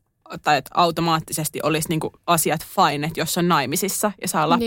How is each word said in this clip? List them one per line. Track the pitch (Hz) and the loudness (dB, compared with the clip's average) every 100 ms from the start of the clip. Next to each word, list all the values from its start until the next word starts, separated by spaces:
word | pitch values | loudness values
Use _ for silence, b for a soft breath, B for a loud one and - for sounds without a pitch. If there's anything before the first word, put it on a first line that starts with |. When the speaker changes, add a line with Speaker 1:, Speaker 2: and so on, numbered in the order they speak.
| _ _ - - | _ _ -16 -6
Speaker 1:
tai | - 147 | 0 0
että | - | 0
automaattisesti | - 175 165 165 160 - 165 151 - | 0 2 2 0 0 -2 -6 -6 -4
olisi | 147 156 160 | -2 -2 -2
niinku | 156 - - - | -2 -2 -8 0
asiat | 165 160 156 - | 2 2 -2 -4
fine, | - 170 143 151 | 2 2 2 -4
että | 156 | -4
jos | 156 180 | -4 0
on | 175 | 2
naimisissa | 175 127 170 196 - 214 - | 2 2 -2 -2 -2 -2 -2
ja | 190 | -4
saa | 175 156 | 0 2
Speaker 2:
Niin. | 233 | 2